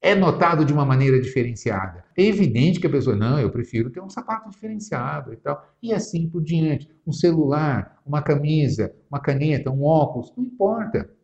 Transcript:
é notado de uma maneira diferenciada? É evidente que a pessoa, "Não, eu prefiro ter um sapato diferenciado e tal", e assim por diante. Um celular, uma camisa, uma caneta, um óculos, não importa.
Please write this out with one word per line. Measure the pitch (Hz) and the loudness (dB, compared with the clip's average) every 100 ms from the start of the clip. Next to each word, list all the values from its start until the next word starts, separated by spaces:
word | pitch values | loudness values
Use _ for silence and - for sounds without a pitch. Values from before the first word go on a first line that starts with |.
é | 185 | 4
notado | 196 180 151 175 165 | 4 4 4 2 4
de | 151 | 2
uma | 147 | 2
maneira | 139 131 135 131 | 2 4 4 4
diferenciada? | 127 - 120 110 - 101 95 87 - - | 2 -2 -2 -4 -4 -4 -4 -10 -14 0
É | |
evidente | 196 208 175 110 147 185 | 2 4 2 4 2 2
que | 160 | 0
a | |
pessoa, | 139 127 101 | 0 0 0
"Não, | 110 147 | 2 0
eu | 107 | 0
prefiro | 117 120 117 117 | -2 -6 -4 -4
ter | 156 | -6
um | 190 | -12
sapato | - 247 226 220 | -14 -8 -8 -8
diferenciado | 196 220 214 - 139 123 151 127 | -14 -10 -10 -8 -8 -6 -8 -10
e | 110 | -10
tal", | 143 143 - _ | -8 -8 -10 _
e | 233 | -4
assim | 208 - 170 165 | -4 -2 -4 -4
por | 175 | -4
diante. | 156 165 160 139 - _ - | 0 2 2 0 -6 _ -8
Um | |
celular, | 147 175 165 147 147 156 123 98 _ | 0 2 4 2 2 0 -2 -4 _
uma | - 147 | -6 -4
camisa, | 147 143 147 156 139 104 98 - _ | 0 0 2 2 2 0 -4 -6 _
uma | 139 | -6
caneta, | 139 135 151 143 135 | -2 0 0 0 -2
um | 135 | 0
óculos, | 143 160 143 123 - - | 2 4 2 -2 -10 -8
não | |
importa. | 247 - 202 226 220 - - _ | -8 -2 0 0 -4 -4 -6 _